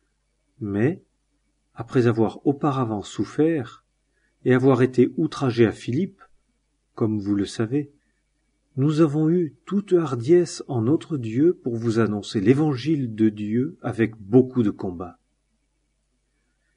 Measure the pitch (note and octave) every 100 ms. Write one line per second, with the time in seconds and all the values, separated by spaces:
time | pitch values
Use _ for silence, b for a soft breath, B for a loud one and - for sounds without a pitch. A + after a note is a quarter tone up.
0 | _ _ _ _ _ - G#2+ G2+ B2+ G3
1 | _ _ _ _ _ _ _ - A#2 C3
2 | A#2+ A2+ G#2 - - C#3 D#3 C3 A#2 G#2
3 | F#2 - G#2 - D#3 D#3+ A2+ - _ _
4 | _ _ _ _ C3 B2+ C3 B2 C3+ B2+
5 | B2 - D#3 - C3+ A#2 A2 E2+ - B2+
6 | F#3+ - - _ _ _ _ _ _ -
7 | A2+ G#2+ G2 G2+ G2 - A2 C#3 C#3+ _
8 | _ _ _ _ _ _ _ C3 C#3+ D3+
9 | D#3+ D3 D#3 F3+ D#3 - - G3+ G3 F3+
10 | D#3 B2+ A#2 F3 E3+ - - B2+ A2+ D#3+
11 | - D3+ A2 A#2 E3 F3+ C3 A2+ A#2 A2
12 | G#2+ G#2 G2 A2+ G2 C3 D#3 B2+ C3+ D#3
13 | B2 G#2+ G#2+ G#2 G#2 A#2 D3 - A#2+ A2+
14 | A2 - G2 B2 B2+ B2+ G#2 - G2 E2+
15 | F2+ - _ _ _ _ _ _ _ _
16 | _ _ _ _ _ _ _